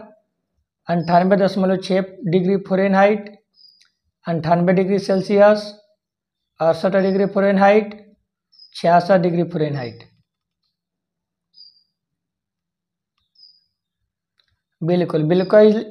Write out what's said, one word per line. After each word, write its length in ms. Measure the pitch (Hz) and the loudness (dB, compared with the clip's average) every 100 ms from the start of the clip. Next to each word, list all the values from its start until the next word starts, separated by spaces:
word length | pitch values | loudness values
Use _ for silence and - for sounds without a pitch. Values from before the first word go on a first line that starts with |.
| - _ _ _ _ _ _ _ - | -12 _ _ _ _ _ _ _ -6
अंठानबे 480 | 170 165 175 185 196 | -4 2 2 4 2
दशमलव 420 | 190 196 185 185 | 0 0 -2 -2
छः 260 | 185 190 190 - 175 | -2 -4 -4 -10 -2
डिग्री 300 | 180 180 196 | -2 0 -4
फ़ारेनहाइट, 720 | 190 190 196 190 202 214 - - _ _ - _ _ _ _ _ - | -2 -2 0 2 2 0 -6 -20 _ _ -20 _ _ _ _ _ -8
अंठानबे 480 | 165 160 175 175 | -6 0 0 2
डिग्री 260 | 190 185 202 | 0 0 -2
सेल्सियस, 680 | 190 190 185 202 208 208 - - _ _ _ _ _ _ _ - | -2 -4 0 4 4 4 -4 -18 _ _ _ _ _ _ _ -4
अड़सठ 360 | 160 160 196 190 | -2 -2 -2 0
डिग्री 300 | 190 190 196 | 0 0 -2
फ़ारेनहाइट, 880 | 202 196 190 196 214 214 - - _ _ _ _ _ _ - | 0 0 2 4 2 0 -14 -20 _ _ _ _ _ _ -4
छियासठ 440 | 170 175 - 190 | 2 2 2 0
डिग्री 240 | 175 170 | 0 -2
फ़ारेनहाइट। 600 | 170 160 151 139 120 - - _ _ _ _ _ _ _ _ _ _ _ _ _ _ _ - _ _ _ _ _ _ _ _ _ _ _ _ _ _ _ _ _ - _ _ _ _ _ _ _ _ _ _ _ _ - | -4 -4 -4 -6 -10 -14 -20 _ _ _ _ _ _ _ _ _ _ _ _ _ _ _ -20 _ _ _ _ _ _ _ _ _ _ _ _ _ _ _ _ _ -20 _ _ _ _ _ _ _ _ _ _ _ _ -10
बिल्कुल, 420 | 165 180 165 156 | -4 -2 -2 -2
बिल्कुल 600 | 151 180 185 214 214 214 - | 0 0 2 4 4 2 -2